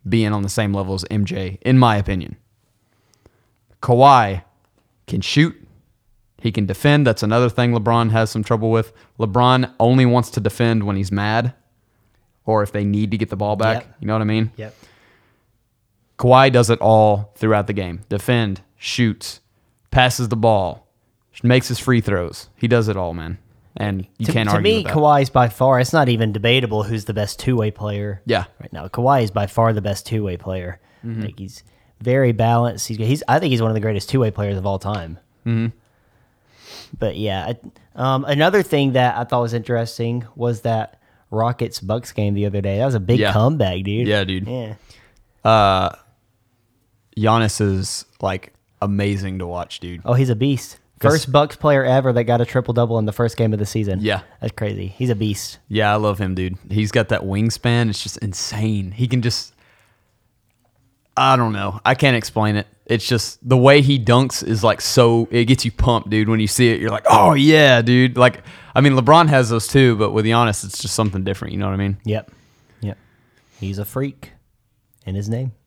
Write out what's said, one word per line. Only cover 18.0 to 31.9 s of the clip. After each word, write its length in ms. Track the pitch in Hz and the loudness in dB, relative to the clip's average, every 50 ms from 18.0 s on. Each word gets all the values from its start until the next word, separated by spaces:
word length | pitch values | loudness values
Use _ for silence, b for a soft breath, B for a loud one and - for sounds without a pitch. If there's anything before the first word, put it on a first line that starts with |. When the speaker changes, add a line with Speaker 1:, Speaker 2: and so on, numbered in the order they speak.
| - _ | -8 _
Speaker 1:
Defend, 540 | 107 101 - - 123 120 113 101 95 92 _ _ _ | -8 -6 -2 0 0 0 0 -2 -6 -8 _ _ _
shoots, 640 | _ - - - - 123 110 101 - - - - - _ _ _ _ _ _ _ _ _ _ | _ -10 -8 -2 0 0 0 0 -4 -10 -16 -16 -18 _ _ _ _ _ _ _ _ _ _
passes 380 | - 135 127 123 - - 123 110 | 0 2 2 2 0 -4 -4 -4
the 80 | 120 | -2
ball, 500 | 113 110 113 110 98 92 87 - - _ _ _ _ _ _ _ _ _ _ _ - | 0 2 2 2 2 0 -4 -6 -10 _ _ _ _ _ _ _ _ _ _ _ -2
makes 260 | - 120 123 131 - - | 2 2 2 2 2 0
his 100 | 123 - | -8 -6
free 220 | - 135 127 117 | 0 2 2 2
throws. 480 | - - 101 90 87 80 - - - _ _ | 2 0 -2 -2 -4 -6 -10 -14 -20 _ _
He 120 | _ - 117 | _ -2 0
does 200 | 120 117 110 110 | 2 2 0 0
it 80 | 101 | -4
all, 180 | 95 90 85 85 | -4 -6 -8 -8
man. 240 | 85 80 85 90 - _ _ _ _ _ _ _ | -10 -10 -10 -12 -12 _ _ _ _ _ _ _
And 300 | - 104 104 98 95 92 _ _ - | -8 -6 -6 -6 -6 -10 _ _ -6
you 80 | 113 | -6
Speaker 2:
To, 60 | 98 | -2
Speaker 1:
can't 160 | - 113 110 104 | -2 -2 0 0
Speaker 2:
to 80 | 104 | 0
Speaker 1:
argue 140 | - 170 208 | 2 2 2
Speaker 2:
me, 60 | 226 220 | 0 0
Speaker 1:
with 80 | 175 | -2
that. 80 | 135 - | -2 -2
Speaker 2:
Kawhi's 360 | 156 151 151 147 143 139 123 | 0 2 4 4 2 2 0
by 180 | - 131 123 117 | 2 0 0 0
far, 300 | - - 127 135 135 123 | 0 0 2 2 2 2
it's 120 | 127 - | 0 0
not 160 | - 160 143 123 | 0 0 2 2
even 240 | 117 110 113 110 | 0 0 0 -2
debatable 500 | 101 110 101 113 123 131 123 107 107 107 | -2 -2 2 2 2 2 2 -2 -4 -4
who's 220 | 101 104 117 110 101 | -4 -4 -6 -8 -6
the 80 | - 107 | -6 -6
best 240 | 107 104 101 - - | -6 -6 -6 -8 -6
two-way 320 | - 131 127 117 110 107 | -4 -2 -2 0 -2 -4
player 500 | 104 - 107 104 104 101 104 104 98 95 _ | -6 -6 -8 -8 -6 -6 -8 -8 -10 -10 _
Speaker 1:
Yeah. 180 | - 113 98 - - _ _ | -2 -2 -2 -2 -6 _ _
Speaker 2:
right 120 | - 113 | -20 -16
now. 160 | - 80 76 95 | -14 -14 -14 -10
Kawhi 340 | - - 120 131 139 127 | -6 -2 0 2 2 2
is 80 | 113 104 | 0 0
by 160 | 95 107 101 | -2 -4 -4
far 260 | 98 - - 113 113 | -2 0 0 0 2
the 80 | 110 104 | 0 -2
best 260 | 95 104 98 - - | -4 -4 -6 -6 -8
two-way 300 | - 113 110 104 95 87 | -6 -6 -6 -4 -6 -8
player. 440 | 87 - 98 92 92 90 87 87 _ b b b b - | -8 -8 -8 -8 -8 -8 -10 -14 _ b b b b -12
Speaker 1:
Mm-hmm. 180 | 117 113 110 | -10 -8 -8
Speaker 2:
Like, 160 | 107 104 - - | -8 -10 -10 -14
he's 240 | 95 95 - - _ _ _ _ _ _ | -16 -16 -16 -20 _ _ _ _ _ _